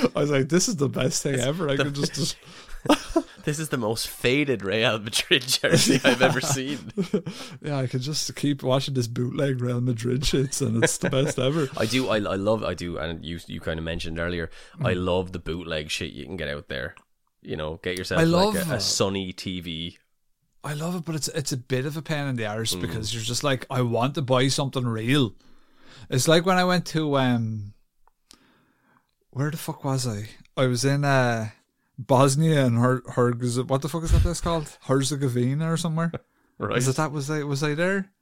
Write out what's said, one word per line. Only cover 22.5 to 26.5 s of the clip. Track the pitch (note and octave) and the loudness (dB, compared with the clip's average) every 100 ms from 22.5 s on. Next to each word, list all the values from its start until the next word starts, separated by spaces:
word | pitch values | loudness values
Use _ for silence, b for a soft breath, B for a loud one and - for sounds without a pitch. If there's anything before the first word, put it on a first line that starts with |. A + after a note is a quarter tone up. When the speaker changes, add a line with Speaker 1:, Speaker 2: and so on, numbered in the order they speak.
| A2 A2+ F2+ | -2 -2 -2
Speaker 2:
Mm. | |
Speaker 1:
because | - A2+ G#2+ | -4 -4 -6
you're | A#2 | -6
just | A2 B2 D3 | -4 -2 0
like, | C3 - | 0 -2
"I | C3 | 0
want | B2 A2+ B2 C#3 | 2 2 0 0
to | |
buy | B2 B2+ C3 | 2 4 4
something | C3+ C#3+ C3+ A#2+ | 2 -2 -2 -2
real." | A2 A2 D3 A#2+ - B B B B B B B | -2 2 2 2 -2 B B B B B B B
It's | C3 C#3 | 0 4
like | D#3+ | 6
when | F3 | 6